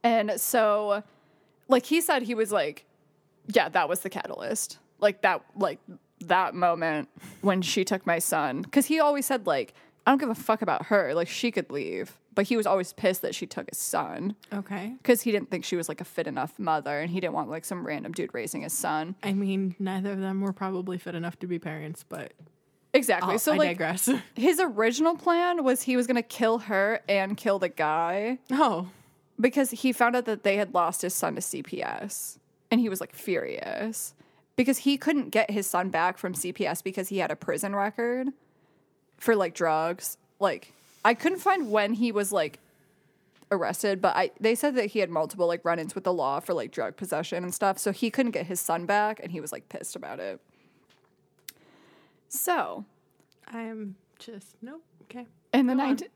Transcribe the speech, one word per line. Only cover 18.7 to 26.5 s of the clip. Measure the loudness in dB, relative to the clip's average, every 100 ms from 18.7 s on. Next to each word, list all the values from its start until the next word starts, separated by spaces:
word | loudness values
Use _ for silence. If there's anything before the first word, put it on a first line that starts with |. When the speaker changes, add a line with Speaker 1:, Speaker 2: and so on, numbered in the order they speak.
Speaker 1:
son. | -4 -2 -2 -4 -6
Speaker 2:
I | -4
mean, | -2 0 -2 -2 -4
neither | -4 -4 -4
of | -4
them | -4 -2
were | -4
probably | -4 -6 -4 -6 -8
fit | -8 -8
enough | -8 -8
to | -6
be | -6
parents, | -6 -10 -10 -12 -12
but | -12 -12 -16 -20 _ _ _ _
Speaker 1:
Exactly. | 2 4 2 2
Speaker 2:
I'll, | 2
Speaker 1:
So, | 2
Speaker 2:
I | 4
Speaker 1:
like, | 2
Speaker 2:
digress. | 2 -2 0 0 0
<laughs> | -2
Speaker 1:
his | 2 2 4
original | 2 2 2 4 2 2
plan | 2 2 2 2
was | 2 2
he | 2 2
was | 2
gonna | 0
kill | -2 0 2